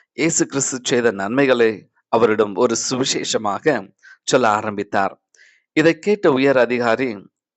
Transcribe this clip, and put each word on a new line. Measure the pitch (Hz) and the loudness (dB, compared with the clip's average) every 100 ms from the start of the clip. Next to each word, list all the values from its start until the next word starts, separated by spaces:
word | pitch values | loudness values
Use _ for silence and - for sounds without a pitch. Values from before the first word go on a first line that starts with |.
| _ | _
இயேசு | - 156 160 165 | -4 -2 -2 -2
கிறிஸ்து | 139 131 131 | -4 -6 -6
செய்த | 123 123 117 | -4 0 0
நன்மைகளை | 98 98 127 139 123 113 101 - _ _ | -2 -4 0 2 2 2 0 -12 _ _
அவரிடம் | 117 113 107 104 180 | 2 2 2 0 0
ஒரு | 123 113 | 0 0
சுவிசேஷமாக | - 127 131 165 - 117 107 98 156 123 95 _ - - | -4 -4 -4 -4 -4 -4 -4 -4 -2 -2 -4 _ -20 -18
சொல்ல | - 139 117 | -2 0 2
ஆரம்பித்தார். | 104 107 101 101 104 95 - _ _ _ _ _ - | 0 -2 -6 -4 -2 -2 -4 _ _ _ _ _ 0
இதை | 156 160 | 2 2
கேட்ட | 202 208 180 | 0 0 2
உயர் | 131 139 127 | 2 2 2
அதிகாரி | 117 123 120 113 131 101 - _ _ | 2 0 0 0 -2 -6 -14 _ _